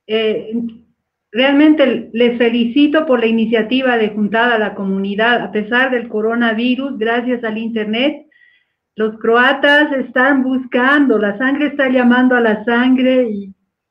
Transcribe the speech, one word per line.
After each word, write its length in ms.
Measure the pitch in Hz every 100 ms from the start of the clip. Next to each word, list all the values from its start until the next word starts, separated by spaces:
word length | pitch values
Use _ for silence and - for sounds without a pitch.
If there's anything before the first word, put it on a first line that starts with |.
| -
eh, 480 | 220 220 208 220 233 233 - _ _ _ _ _
realmente 800 | 220 269 285 311 302 254 214 -
les 240 | 226 240 240
felicito 720 | 233 240 233 285 294 311 311
por 120 | 247
la 40 | 226
iniciativa 720 | 226 226 233 214 262 262 233
de 120 | 208
juntar 420 | 202 208 226 240
a 80 | 226
la 160 | 202 202
comunidad, 640 | 196 196 196 202 233 233
a 100 | 196
pesar 380 | 214 214 240 262
del 180 | 247 240
coronavirus, 920 | 214 220 233 233 220 247 247 277 208
gracias 440 | 220 240 240 240
al 140 | 233 214
internet, 680 | 226 226 208 226 285 294 - _ _ _ _ _ _ -
los 220 | 220 220
croatas 720 | 226 233 262 277 294 294 302
están 500 | 269 - 262 269 269
buscando, 760 | 254 262 - 247 262 294 269 214
la 180 | 202 202
sangre 300 | 262 285 294
está 200 | 285 262
llamando 460 | 254 240 247 254 247
a 60 |
la 220 | 226 214
sangre 640 | 240 233 262 262 254 254 233
y 240 | 202 196 - _ _ _